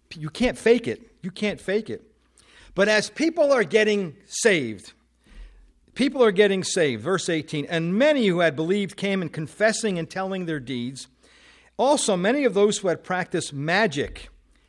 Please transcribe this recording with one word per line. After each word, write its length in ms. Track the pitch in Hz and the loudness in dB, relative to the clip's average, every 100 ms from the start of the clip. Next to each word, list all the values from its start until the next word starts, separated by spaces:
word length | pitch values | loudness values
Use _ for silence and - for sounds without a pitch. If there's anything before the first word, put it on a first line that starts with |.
| _ 165 | _ -12
You 140 | 151 | -12
can't 300 | - 240 - | -2 -2 0
fake 280 | 220 233 127 | 2 4 2
it. 220 | 107 - _ | -8 -10 _
You 80 | 185 | -14
can't 280 | 185 208 156 | -6 -6 -4
fake 300 | - 208 220 | -4 -4 -4
it." 140 | 107 - _ _ _ _ - - - | -10 -12 _ _ _ _ -20 -8 0
But 120 | 208 | 2
as 220 | 214 208 | 2 0
people 420 | - 320 330 285 | -2 -2 2 2
are 120 | 262 | 4
getting 520 | 165 214 214 208 175 - - | 4 2 2 2 -2 -10 -14
saved, 640 | - 226 175 117 101 - - _ _ _ - - - _ _ _ - | 0 2 2 0 -8 -16 -20 _ _ _ -20 -20 -20 _ _ _ -2
people 280 | 277 285 | -2 4
are 80 | 226 | 4
getting 320 | 185 202 190 | 6 4 2
saved. 380 | - 190 156 113 | -2 0 0 0
Verse 280 | 135 190 - | -2 -2 0
eighteen, 360 | 160 - 156 143 | -4 -4 -6 -4
"And 280 | 170 165 202 | -2 0 2
many 320 | 302 285 208 | 4 4 2
who 140 | 175 | 2
had 140 | 165 143 | 2 0
believed 400 | 160 208 190 - | 0 0 -2 -4
came 280 | 196 190 | -4 -2
and 100 | 160 | -4
confessing 640 | - 151 - 214 214 214 175 | -8 -10 0 0 0 -2 -4
and 100 | 156 | -6
telling 380 | 190 190 190 170 | -8 -6 -6 -6
their 140 | 151 | -6
deeds. 480 | 123 127 120 139 - _ _ _ - _ _ - | -6 -6 -6 -10 -16 _ _ _ -20 _ _ -2
Also, 380 | 254 294 - 180 | 2 2 2 0
many 280 | 196 285 | 2 2
of 100 | 254 | 2
those 240 | 190 208 202 | 4 2 2
who 120 | 190 | -2
had 140 | 160 | -2
practiced 500 | - 180 175 170 - | -4 -6 -4 -6 -6
magic." 760 | 143 151 185 220 139 107 - - _ _ _ | -6 -2 0 0 0 -6 -8 -18 _ _ _